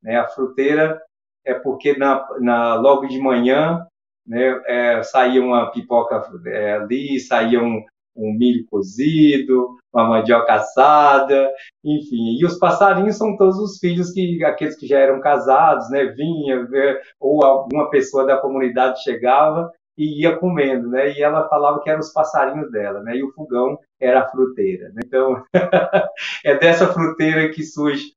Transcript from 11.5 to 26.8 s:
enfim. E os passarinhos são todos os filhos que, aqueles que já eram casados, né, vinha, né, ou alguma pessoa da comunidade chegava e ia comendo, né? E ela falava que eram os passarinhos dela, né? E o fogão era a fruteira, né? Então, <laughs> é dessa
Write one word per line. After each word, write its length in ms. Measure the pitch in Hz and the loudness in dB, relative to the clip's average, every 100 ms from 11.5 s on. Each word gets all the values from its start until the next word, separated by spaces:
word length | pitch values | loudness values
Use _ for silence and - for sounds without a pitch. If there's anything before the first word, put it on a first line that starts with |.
| 135 - _ | -2 -16 _
enfim. 560 | 147 151 - 120 113 117 | -4 -4 -4 -4 -4 0
E 60 | |
os 140 | 170 - | -2 0
passarinhos 580 | 180 - 202 185 202 208 | 0 4 2 4 0 -2
são 200 | 220 196 | -4 2
todos 220 | 190 190 | 2 2
os 200 | 208 - | -6 -4
filhos 340 | 180 175 175 | -4 -2 -4
que, 320 | 190 180 170 | -4 -4 0
aqueles 320 | 156 147 151 - | -2 -2 -6 -8
que 100 | 127 | 0
já 120 | 139 | 2
eram 220 | 135 135 | 4 2
casados, 680 | 151 139 120 135 160 135 - | 0 0 2 4 4 2 -2
né, 140 | 139 127 | -2 -2
vinha, 560 | 113 156 165 139 131 120 | -4 -6 -4 -4 -4 -2
né, 320 | 135 139 127 - _ | -2 0 -2 -10 _
ou 240 | 139 151 | -2 4
alguma 460 | 135 135 123 147 139 | 4 4 0 -4 0
pessoa 360 | 143 131 135 135 | 0 0 0 0
da 100 | 135 | 0
comunidade 680 | 131 135 127 123 127 127 | 0 -2 -2 0 -2 -2
chegava 680 | - 117 127 135 156 156 170 - _ - | -6 -2 2 4 4 0 -6 -12 _ -6
e 260 | 151 147 | -6 0
ia 140 | 165 160 | 0 0
comendo, 520 | 180 165 139 127 120 | -2 0 0 0 -2
né? 240 | 127 139 | -2 -2
E 100 | 143 | 0
ela 260 | 147 156 156 | 0 0 0
falava 320 | 147 147 147 | 2 2 0
que 80 | 156 | -2
eram 100 | 156 | -4
os 120 | 156 | -4
passarinhos 580 | - 156 151 135 - 139 | -4 -2 0 -2 -4 -6
dela, 320 | 110 101 101 | -6 -6 -8
né? 140 | 110 123 | -8 -6
E 60 | |
o 100 | 135 | -6
fogão 460 | - 156 123 131 147 _ _ | -10 -6 -2 -2 -4 _ _
era 220 | 127 127 | 2 2
a 80 | - | 0
fruteira, 600 | 131 127 123 98 92 90 | -2 -2 0 -4 -4 -12
né? 120 | 104 | -14
Então, 380 | 123 131 131 123 - | -4 -2 0 -2 -2
<laughs> 920 | 180 180 185 - - - - - - | -2 2 0 2 -2 -2 -8 -14 -6
é 120 | 151 139 | 0 2
dessa 300 | 165 170 | 4 4